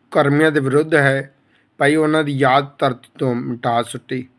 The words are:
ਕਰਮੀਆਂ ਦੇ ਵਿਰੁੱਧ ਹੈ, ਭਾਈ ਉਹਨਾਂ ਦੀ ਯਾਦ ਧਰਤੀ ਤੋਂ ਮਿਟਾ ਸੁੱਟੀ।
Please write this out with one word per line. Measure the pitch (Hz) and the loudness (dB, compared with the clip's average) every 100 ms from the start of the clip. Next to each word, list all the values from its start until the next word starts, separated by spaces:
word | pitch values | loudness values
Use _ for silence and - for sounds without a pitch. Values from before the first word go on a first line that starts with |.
| _ | _
ਕਰਮੀਆਂ | 156 143 143 160 | 0 2 2 2
ਦੇ | 147 | 0
ਵਿਰੁੱਧ | 135 143 160 156 | 0 0 2 2
ਹੈ, | 139 135 139 _ _ _ _ - | 2 0 -6 _ _ _ _ -2
ਭਾਈ | 143 156 | 2 2
ਉਹਨਾਂ | 151 156 | 2 0
ਦੀ | 147 | 0
ਯਾਦ | 135 131 139 139 - | 0 2 2 0 -4
ਧਰਤੀ | 135 123 _ - | -4 -4 _ -6
ਤੋਂ | 131 120 | -4 -4
ਮਿਟਾ | 135 120 123 117 | -6 -6 -4 -4
ਸੁੱਟੀ। | 113 127 - 131 127 | -4 -10 -10 -10 -12